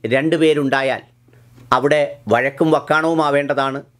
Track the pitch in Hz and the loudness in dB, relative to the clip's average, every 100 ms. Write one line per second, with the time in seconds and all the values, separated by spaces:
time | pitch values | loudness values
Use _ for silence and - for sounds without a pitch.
0 | 113 131 156 160 160 147 139 135 135 113 | 0 -2 0 2 2 2 0 -2 -2 -4
1 | - _ _ _ _ - - 127 139 151 | -10 _ _ _ _ -20 -2 0 2 0
2 | 143 - - 117 131 135 165 151 - 156 | 0 -6 0 0 0 0 0 0 0 0
3 | 160 165 147 143 143 143 135 135 - | 0 0 0 0 0 -2 -2 -6 -14